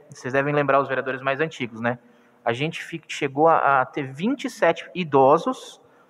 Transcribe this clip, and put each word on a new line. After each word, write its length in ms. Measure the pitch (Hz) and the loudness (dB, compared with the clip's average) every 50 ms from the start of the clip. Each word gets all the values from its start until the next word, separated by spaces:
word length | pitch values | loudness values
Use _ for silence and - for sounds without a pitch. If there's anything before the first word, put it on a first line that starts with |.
| - - | -20 -20
vocês 240 | - - - 127 127 | -18 -12 -8 -2 -2
devem 200 | 139 139 143 147 | 0 0 0 0
lembrar 260 | 147 143 135 135 139 | 0 2 2 2 2
os 80 | 135 | 2
vereadores 340 | 135 135 127 127 131 131 131 | 0 -2 -4 -4 -4 -6 -4
mais 200 | 131 135 139 131 | -4 -4 -2 -2
antigos, 400 | 156 160 - - 131 110 117 110 | -4 -4 -4 -8 -8 -8 -6 -4
né? 180 | 117 120 123 120 _ _ _ _ _ _ _ _ - | -4 -4 -4 -4 _ _ _ _ _ _ _ _ -4
A 100 | 110 117 | -4 -2
gente 280 | 120 143 170 175 - - | -2 -4 -6 -6 -8 -12
fi-, 180 | - 175 160 _ | -12 -14 -14 _
chegou 400 | - - - 156 139 131 139 156 | -12 -8 -6 -6 -4 0 2 4
a, 340 | 165 160 110 - 135 139 135 | 4 4 4 4 4 4 2
a 40 | 131 | 2
ter 180 | - - 160 139 | 0 -4 -8 -8
vinte 420 | 131 135 139 180 233 285 294 - | -8 -8 -4 -4 -4 -4 -4 -6
e 40 | 247 | -8
sete 400 | - - 190 170 180 - - - - | -4 0 2 2 2 0 -4 -12 -8
idosos 880 | 175 185 151 135 135 135 135 151 - - 254 262 - - - - - _ _ _ _ _ _ | -8 -4 2 4 6 6 6 6 4 2 -2 -6 -6 -10 -20 -20 -20 _ _ _ _ _ _